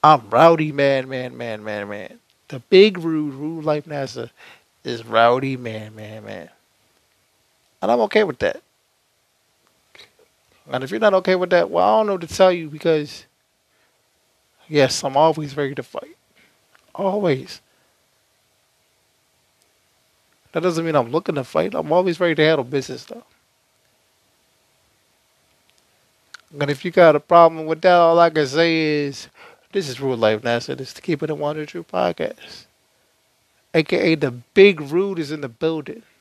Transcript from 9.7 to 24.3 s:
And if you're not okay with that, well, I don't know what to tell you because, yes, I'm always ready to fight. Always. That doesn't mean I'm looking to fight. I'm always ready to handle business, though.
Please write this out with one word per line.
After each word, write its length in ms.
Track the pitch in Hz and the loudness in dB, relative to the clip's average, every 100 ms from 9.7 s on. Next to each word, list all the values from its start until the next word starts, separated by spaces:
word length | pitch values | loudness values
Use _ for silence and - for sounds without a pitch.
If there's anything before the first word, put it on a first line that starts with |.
| _ _ _ - _ _ _ _ _ _ | _ _ _ -20 _ _ _ _ _ _
And 120 | 135 | -10
if 60 | 131 | -8
you're 100 | 208 | 0
not 140 | 214 | 2
okay 200 | 190 185 | 2 2
with 160 | 185 180 | 0 2
that, 200 | 180 170 | 2 2
well, 140 | 170 | 2
I 140 | 185 220 | 2 2
don't 80 | 214 | 2
know 60 | |
what 80 | 190 | -4
to 60 | 170 | -8
tell 240 | - 190 | 2 2
you 160 | 180 160 | 2 -6
because, 560 | 151 170 156 147 - - _ _ _ _ _ _ _ _ _ _ _ _ _ _ | -6 0 0 -2 -14 -20 _ _ _ _ _ _ _ _ _ _ _ _ _ _
yes, 340 | 151 131 - | 2 2 2
I'm 140 | 143 139 | -2 2
always 400 | 160 160 147 139 | 2 2 -6 -6
ready 180 | 139 | -6
to 80 | 143 | -6
fight. 340 | - - 285 349 _ _ _ _ _ _ _ | -12 -14 -14 -20 _ _ _ _ _ _ _
Always. 680 | - 202 202 190 131 135 - _ _ _ _ _ _ _ _ _ _ _ _ _ _ _ _ _ _ _ _ _ _ _ _ _ _ _ _ _ | -6 -4 -2 -2 -2 -6 -20 _ _ _ _ _ _ _ _ _ _ _ _ _ _ _ _ _ _ _ _ _ _ _ _ _ _ _ _ _
That 100 | 165 | -4
doesn't 220 | 175 165 | -4 -2
mean 100 | 165 | -2
I'm 160 | 151 117 | -2 0
looking 240 | 147 - 147 | -4 -4 -6
to 80 | |
fight. 300 | 127 156 180 | -4 -4 -2
I'm 180 | 175 151 | -4 -2
always 280 | 165 185 165 | 0 0 -2
ready 160 | 180 156 | -2 2
to 80 | |
handle 200 | 156 160 | 2 2
business, 400 | 120 143 131 127 | -2 -6 -8 -14
though. 200 | - - _ _ _ _ _ _ _ _ _ _ _ | -14 -20 _ _ _ _ _ _ _ _ _ _ _